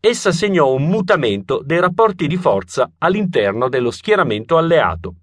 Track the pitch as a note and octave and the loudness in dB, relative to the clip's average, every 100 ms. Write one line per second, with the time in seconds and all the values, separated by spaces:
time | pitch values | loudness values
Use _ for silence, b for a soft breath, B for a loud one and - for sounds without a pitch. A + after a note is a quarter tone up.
0 | A3 A#3+ G#3 F3 G#3 F#3 C#3 C3 D3 A3 | 0 0 -2 0 0 2 2 2 0 0
1 | F#3 F#3 A#2+ G2+ F#2+ - C3+ E3 F3+ F3+ | 0 0 0 -2 -4 -6 -2 0 0 2
2 | A3 F#3 D3+ F3+ E3 G2 - - B2 _ | 0 0 -4 0 0 0 -2 -4 -4 _
3 | E3 G3+ F#3+ F3 G2+ G#2+ B2+ C3 A#2+ - | -2 0 0 0 0 0 -2 0 -2 -4
4 | - F3+ D3 G#2+ A#2+ E3 E3 E3 G2 E2 | 0 0 2 -2 0 0 2 2 2 -2
5 | F2+ - | -10 -16